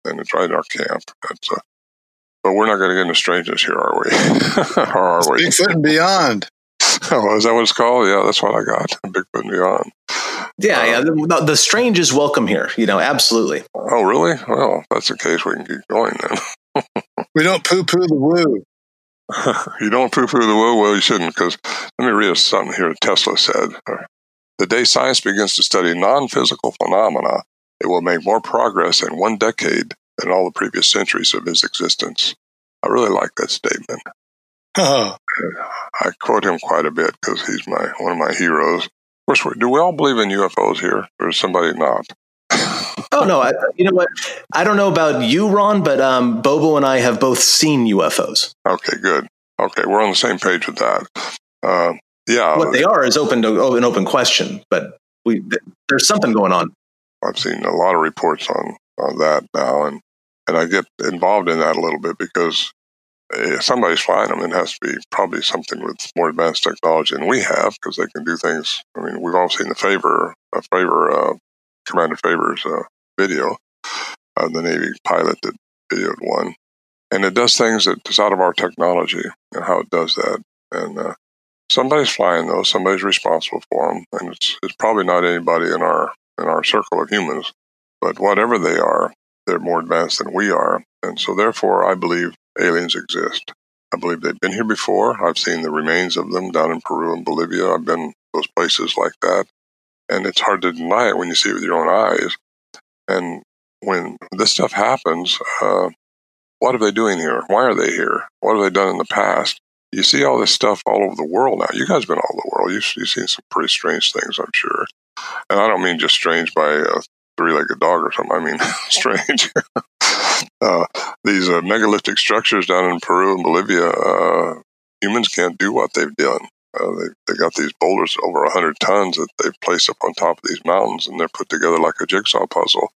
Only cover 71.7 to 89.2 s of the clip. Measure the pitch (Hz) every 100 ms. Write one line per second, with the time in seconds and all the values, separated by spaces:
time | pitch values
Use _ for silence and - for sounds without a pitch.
71.7 | _ - 180 80 - 87 85 82 - 78
72.7 | 80 - _ _ - 98 76 67 101 _
73.7 | _ - - - - _ - 80 82 85
74.7 | 80 80 - - 87 80 - - - _
75.7 | _ - - 90 - - - - - _
76.7 | _ _ _ - 95 98 92 120 - 117
77.7 | 110 98 92 - - 104 95 90 - 90
78.7 | - 85 87 85 85 - - _ - 87
79.7 | 87 - 85 82 - - - - _ -
80.7 | - - - 82 - _ _ _ _ -
81.7 | - 131 151 127 - 90 85 82 85 95
82.7 | - 95 95 98 98 - 80 - - -
83.7 | - 175 87 - - 87 - - - 95
84.7 | - 110 107 90 90 87 87 85 82 85
85.7 | 82 85 78 78 - _ - 82 80 -
86.7 | 107 - 85 80 104 82 71 - _ _
87.7 | _ _ - 87 - 98 101 117 113 82
88.7 | 82 80 78 87 -